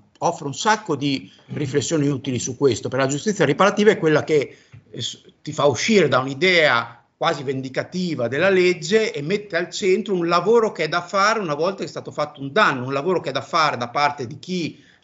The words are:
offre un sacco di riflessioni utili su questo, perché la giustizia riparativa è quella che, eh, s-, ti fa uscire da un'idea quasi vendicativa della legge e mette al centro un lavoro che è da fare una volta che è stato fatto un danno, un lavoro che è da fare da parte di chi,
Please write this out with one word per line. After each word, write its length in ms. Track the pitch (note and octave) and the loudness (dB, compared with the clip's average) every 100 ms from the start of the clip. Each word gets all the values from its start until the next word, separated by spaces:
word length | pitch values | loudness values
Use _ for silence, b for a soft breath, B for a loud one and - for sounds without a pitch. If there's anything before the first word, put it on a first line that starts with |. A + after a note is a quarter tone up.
| _ - | _ -4
offre 260 | D#3 E3 D3 | -4 -2 -6
un 80 | |
sacco 420 | C3+ A3 G#3+ G#3+ C#3 | -4 0 0 0 -2
di 340 | C#3+ C3+ - - - | -2 -4 -6 -20 -12
riflessioni 600 | B2+ C#3+ C#3 - E3 C#3+ | -8 -4 -2 0 0 0
utili 300 | C3+ C#3 A#2+ | -2 -4 -4
su 180 | C3 A#2+ | -4 0
questo, 320 | C#3 G#2+ B2 | 2 2 -2
perché 180 | B2+ C3+ | -2 0
la 60 | |
giustizia 340 | C#3+ G#3+ G3 D3 | -2 -2 0 2
riparativa 440 | D3 F#3+ G3+ G#3 | 4 4 4 4
è 80 | F#3 | 4
quella 260 | D#3 D3 | 4 2
che, 340 | - D3+ - B B B - | 4 0 0 B B B -18
eh, 100 | - | -12
s-, 220 | A#2+ - - _ | -10 -12 -20 _
ti 100 | - | -10
fa 140 | D3 C#3+ | 0 2
uscire 420 | A#2+ - G#3+ D3 | 2 2 4 4
da 120 | B2+ | 2
un'idea 840 | C3+ C3+ F#3 F3 D3+ A#2+ A#2 - _ - | 0 0 2 4 4 4 0 -8 _ -4
quasi 240 | D#3+ D3+ | -2 -2
vendicativa 840 | C3+ C3 C3 D3 C3 F3+ F3+ C3+ A#2 | -4 -6 -6 -6 -6 -4 -4 -2 -2
della 220 | C#3 F#3 | 0 2
legge 640 | F#3 F3+ D#3+ D#3 A3 A3 | 4 2 0 0 0 0
e 100 | D3 | -4
mette 340 | C#3+ G3+ - E3+ | -4 -4 -4 -4
al 140 | F3 | -4
centro 420 | - G3+ G3 G#3+ | -2 0 0 0
un 140 | F#3 E3+ | -2 0
lavoro 440 | F3 E3+ A#3 A3 | 0 4 4 2
che 120 | G3+ | 0
è 40 | D#3 | -2
da 140 | F3 | -2
fare 380 | - G3 G3+ A3+ | -2 0 2 2
una 160 | F3+ C#3+ | -2 -2
volta 220 | E3+ G3 | -2 -4
che 80 | E3+ | -8
è 20 | |
stato 240 | C#3+ A#2 | -10 -10
fatto 300 | A2+ D3 - | -6 -6 -6
un 100 | C#3 | -4
danno, 340 | D#3 F#3+ C3+ B2+ | 2 2 2 -2
un 80 | |
lavoro 280 | C3+ E3 F3 | -2 0 -2
che 80 | D3 | -2
è 40 | |
da 80 | C3+ | -6
fare 340 | B2+ E3+ D3+ B2 | -2 0 0 0
da 120 | A#2+ | -4
parte 400 | D3+ D3 C#3+ A#2+ | 0 0 -2 -8
di 100 | D3 | -10
chi, 460 | - F#3 D3+ - B B | -8 -4 -4 -8 B B